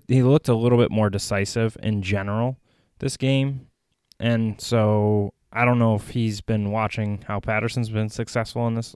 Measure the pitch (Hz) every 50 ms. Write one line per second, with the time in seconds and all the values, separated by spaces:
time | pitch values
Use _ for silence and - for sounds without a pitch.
0 | - - 123 131 123 127 139 160 - - 120 110 117 120 123 120 120 - - 107
1 | 107 104 95 101 - - 104 98 98 - - 117 113 110 - - - 110 107 101
2 | 92 92 101 98 95 101 104 110 117 127 131 - _ _ _ _ _ _ _ -
3 | - 135 - - 131 131 135 135 135 139 139 131 - - _ _ _ _ _ _
4 | _ _ - - - 117 117 113 113 110 104 - - - 120 117 107 107 107 107
5 | 104 104 107 104 101 101 - _ _ _ - 113 120 123 123 120 117 113 110 104
6 | - - - 123 113 110 104 104 - - 113 107 104 101 104 113 110 104 - -
7 | 110 104 104 98 - - 104 101 - - 110 107 110 117 - 127 117 110 110 107
8 | 110 107 - - 117 - - 120 110 - - 123 117 117 113 113 113 - -